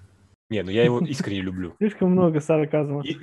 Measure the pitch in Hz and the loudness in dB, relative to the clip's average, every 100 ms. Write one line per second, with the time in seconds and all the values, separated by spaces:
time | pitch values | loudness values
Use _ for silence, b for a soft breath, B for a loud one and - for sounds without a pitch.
0 | - _ _ _ - 107 90 104 120 120 | -20 _ _ _ -6 -4 -2 4 4 4
1 | 160 135 - 101 95 92 87 - 208 - | -2 -4 -4 -4 -4 -6 -8 -2 -4 0
2 | 185 185 175 156 147 160 147 151 147 143 | 2 4 4 2 0 0 2 0 -2 -4
3 | 143 143 | -6 -4